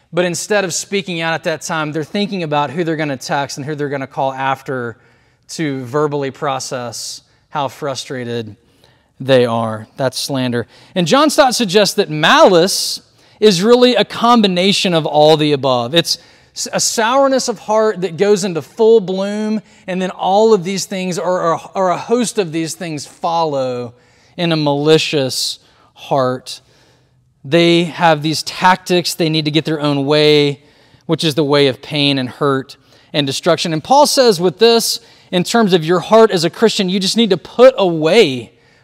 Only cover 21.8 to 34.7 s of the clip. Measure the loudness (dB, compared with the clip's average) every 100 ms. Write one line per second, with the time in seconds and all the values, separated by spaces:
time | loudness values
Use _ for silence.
21.8 | -2 -2 -2 -2 -2 -4 -4 -4 -6 -8
22.8 | -10 -10 -12 -8 -4 -2 -2 -2 -4 -6
23.8 | -10 -14 _ _ _ -4 -2 0 0 0
24.8 | 4 2 2 -4 -4 -4 -8 -10 _ _
25.8 | _ _ -4 -2 -2 -4 -10 -18 _ _
26.8 | _ _ _ _ _ _ -2 2 4 2
27.8 | 0 0 2 2 -2 -6 -8 0 2 2
28.8 | 0 -2 -2 -2 -2 0 0 -2 -2 -2
29.8 | -2 -2 0 2 4 4 2 -4 _ _
30.8 | _ _ -6 -2 -2 -2 2 4 2 0
31.8 | -6 -2 0 0 -4 -2 0 0 -4 -16
32.8 | _ _ _ -4 -2 -2 0 0 0 -4
33.8 | 2 4 4 4 2 2 0 2 2